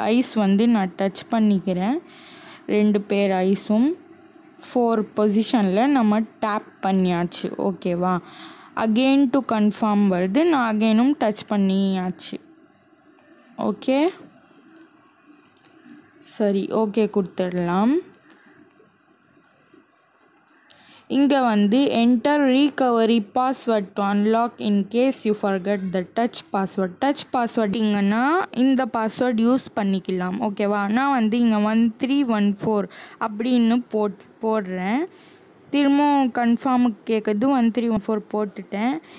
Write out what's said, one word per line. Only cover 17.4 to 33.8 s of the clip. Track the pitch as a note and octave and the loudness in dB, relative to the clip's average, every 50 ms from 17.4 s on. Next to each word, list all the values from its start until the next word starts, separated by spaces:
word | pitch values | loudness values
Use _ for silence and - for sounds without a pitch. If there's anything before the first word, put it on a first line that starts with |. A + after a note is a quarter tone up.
| F#3 F3+ F3+ F3+ F3 F3 F3 F#3+ G#3+ B3 D4+ F#4 - - - _ _ - - _ _ - _ - - _ _ _ _ _ _ _ _ _ _ _ _ _ _ _ _ _ _ _ _ _ - - _ _ _ _ _ _ _ _ _ _ _ _ _ _ _ _ _ _ - - _ - - - _ - - | -4 -4 -2 -4 -2 0 0 2 2 2 0 -2 -4 -8 -16 _ _ -20 -20 _ _ -20 _ -20 -20 _ _ _ _ _ _ _ _ _ _ _ _ _ _ _ _ _ _ _ _ _ -20 -20 _ _ _ _ _ _ _ _ _ _ _ _ _ _ _ _ _ _ -20 -20 _ -20 -20 -20 _ -4 0
இங்க | C4+ C#4+ B3+ C#4+ C4+ | 2 2 4 4 2
வந்து | B3+ A#3 G#3+ G#3 G#3 G3 A3+ C4+ C#4+ - - A#3 | 2 2 4 4 4 4 4 2 2 2 2 2
enter | A#3 A#3+ B3+ A3 - C#4+ D4 D4 C#4 C4 B3+ | 4 4 2 2 2 2 2 2 2 4 4
recovery | C4+ D4 C#4+ C#4+ - C4+ B3 A#3 A3+ A3+ G#3+ A#3 A3+ G3+ - - | 4 2 2 2 0 0 2 2 2 4 4 2 2 0 -2 -2
password | B3 B3+ C4+ C4 - - A#3+ A3 G#3+ G3 - - | -2 0 0 -2 -4 -2 -2 -2 -2 -2 -4 -6
to | G3+ G3+ G3 | -4 -2 -2
unlock | G3+ G#3 G#3 A3 A3 A3+ A#3+ A#3 - - - G#3+ | 0 0 0 2 2 0 0 -2 -4 -6 -2 0
in | G3+ G3+ F#3+ G3+ - | 0 0 0 -2 0
case | A#3+ B3+ C4+ C4 - - G#3+ | 0 0 0 0 -2 -2 -2
you | G3+ G#3 | -2 0
forget | - G3 G3 F#3+ F3 G3 G#3 F#3+ F#3+ F#3 F3 | -2 -2 -2 -2 -2 -2 -2 -2 -4 -4 -4
the | F#3 F3+ - - | -4 -6 -4 -2
touch | A3+ A#3+ A#3 - - - - - | -2 -2 -2 -4 -8 -8 -6 -4
password. | G3 F#3+ F#3 - G3 F#3+ F3 F3+ - | -4 -4 -4 -4 -4 -4 -4 -4 -2
Touch | C4+ C#4 C#4+ - - - - | -2 -2 -2 -2 -6 -4 -2
password | B3+ A#3 A3+ - A#3 A3 G3+ G3 A#3 | -2 -2 -2 -2 -2 -2 -2 -2 -2
இங்கன்னா | A3 G#3 G#3 G3+ G3 G3 G#3+ A#3 B3+ C#4+ E4 F#4 - - - - B3+ | 0 0 0 0 0 0 0 0 0 0 0 0 -2 -4 -2 0 2
இந்த | C4+ C4+ B3 C4 A3+ - | 2 2 0 0 -2 -2
password | A3+ A3 A3 - - B3 B3+ A#3+ G#3+ A3+ A#3 | -4 -4 -4 -2 -2 -2 0 0 2 2 2
use | C4 C4 - - - | 2 0 -2 -6 -6
பண்ணிக்கலாம். | A#3 G3+ G3 F#3+ F#3 - - F#3+ F3+ F3+ F#3 F#3 A3+ G#3 G#3+ | -4 -2 -2 -2 -2 -4 -4 -6 -4 -4 -4 -4 -4 -4 -4
ஓகேவா? | G3+ A3 G3+ G3+ G#3 G3+ G3+ G3+ A3 | -2 -2 -2 -2 0 -2 -2 -2 0
நான் | B3 C#4 C#4 C#4 A#3+ | 0 0 0 0 0
வந்து | A3 G#3+ A3+ A#3+ A#3+ | 0 0 0 2 2
இங்க | A#3 A3 G#3 G#3 G#3+ | 2 2 2 0 2
ஒன் | A3 A3+ A#3 A3+ - - | 2 2 2 0 0 -2
த்ரீ | C#4 B3 C#4 C#4+ C#4 A#3 A3 G#3 | -2 0 0 0 0 0 0 0
ஒன் | G3+ G3+ G3 - | 0 0 0 -2
ஃபோர் | - A3 G#3+ G#3 F#3 - - - - - - - A3+ | -2 -2 -2 -2 -2 -4 -10 -18 -20 -20 -10 -8 -8
அப்படின்னு | A3+ G#3 G#3 A#3 B3+ B3+ A#3+ A3+ A3+ A#3 B3 | -6 -6 -6 -2 0 2 2 2 2 2 0